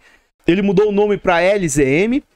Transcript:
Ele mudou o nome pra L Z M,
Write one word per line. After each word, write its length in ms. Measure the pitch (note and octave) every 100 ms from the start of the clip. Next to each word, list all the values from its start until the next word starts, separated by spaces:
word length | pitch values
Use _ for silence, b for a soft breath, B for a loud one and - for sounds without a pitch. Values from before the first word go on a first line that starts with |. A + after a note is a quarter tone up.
| b b b _ -
Ele 140 | F3
mudou 260 | G3 F#3+ G#3+
o 60 |
nome 240 | G3+ G#3 G3
pra 240 | F#3 E3+
L 260 | F3+ G#3 E3+
Z 160 | C#3+
M, 400 | C3+ D3 G#3+ C4+ -